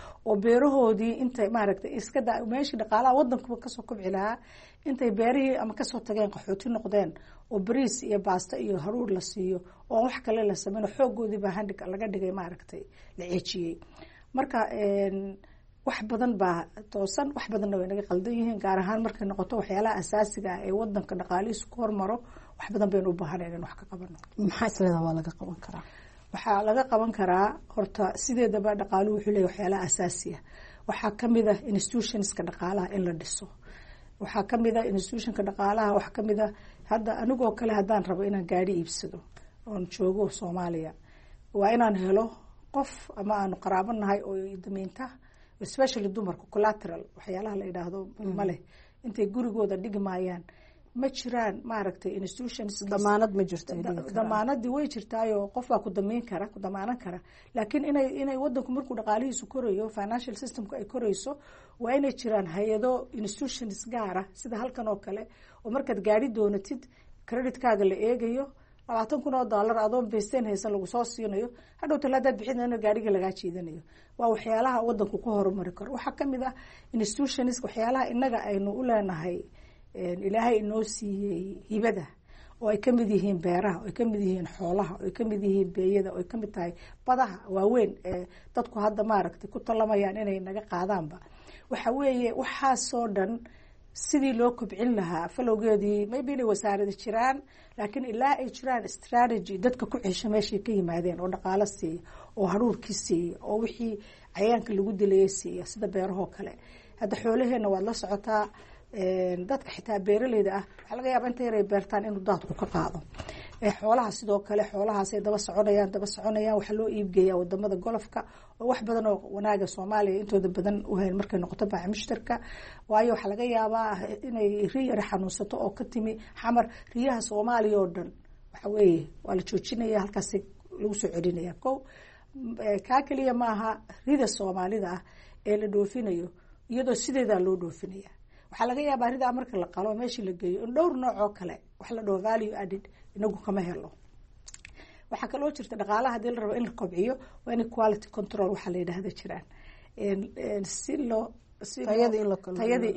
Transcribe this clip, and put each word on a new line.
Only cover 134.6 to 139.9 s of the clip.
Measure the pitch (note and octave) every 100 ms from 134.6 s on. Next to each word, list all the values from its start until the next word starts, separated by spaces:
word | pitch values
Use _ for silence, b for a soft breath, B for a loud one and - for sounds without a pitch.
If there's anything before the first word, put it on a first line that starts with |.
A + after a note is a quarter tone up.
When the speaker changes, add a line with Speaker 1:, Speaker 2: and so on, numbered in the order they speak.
| F#3 A3 F#3
Speaker 1:
ah | F#3 B B B - G#3
ee | G#3
la | G#3+
dhoofinayo, | G3+ G3+ B3+ A3 E3+ F3 b b b -
iyadoo | A#3+ B3+ A#3
sideedaa | - C4+ A3+ G3
loo | F3+ F#3
dhoofinaya. | E3+ - G3 F#3+ - - - b b
Waxaa | - A#3
laga | B3+
yaabaa | D4 C4 A#3+
ridaa | B3 B3
marka | B3 C4 G3
la | E3+
qalo, | - G#3